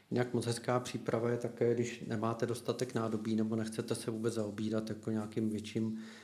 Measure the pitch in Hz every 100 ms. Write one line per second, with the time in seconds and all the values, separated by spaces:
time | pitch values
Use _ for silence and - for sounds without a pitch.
0 | - 120 123 120 113 117 - 123 123 113
1 | - 113 120 120 117 - 120 117 117 -
2 | - 113 113 117 117 117 - 117 127 117
3 | 113 110 110 110 110 113 110 - 113 113
4 | - 110 117 113 104 104 107 110 110 107
5 | - 110 107 117 110 110 107 117 110 110
6 | - -